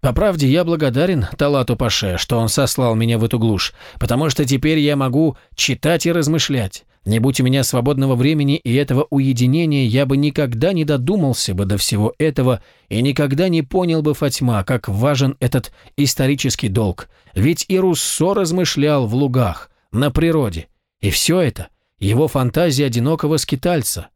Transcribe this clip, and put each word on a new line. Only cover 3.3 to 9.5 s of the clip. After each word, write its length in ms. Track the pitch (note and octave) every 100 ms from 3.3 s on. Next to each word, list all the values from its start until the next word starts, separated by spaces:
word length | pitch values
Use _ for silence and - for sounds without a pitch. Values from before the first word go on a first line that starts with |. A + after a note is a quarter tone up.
| A#2+
глушь, 340 | A2+ G2 - - - -
потому 300 | - A#2+ D#3
что 140 | C3
теперь 340 | C#3 C3+ D3+ D#3+
я 180 | D3 C#3+
могу 400 | C3+ B2+ D#3+ C3 _
читать 520 | - - B2 D3+ E3 E3+
и 60 |
размышлять. 720 | E3+ D3 D#3+ - C3+ G2+ - _ _
Не 140 | - A2
будь 220 | B2+ C3
у 40 |
меня 200 | B2+ C3+
свободного 500 | B2 B2+ B2 C#3 C3+
времени 420 | B2 C3 D#3 C#3+ C#3
и 180 | -
этого 340 | B2 C#3+ C3 D3
уединения, 760 | C#3 C3+ B2+ B2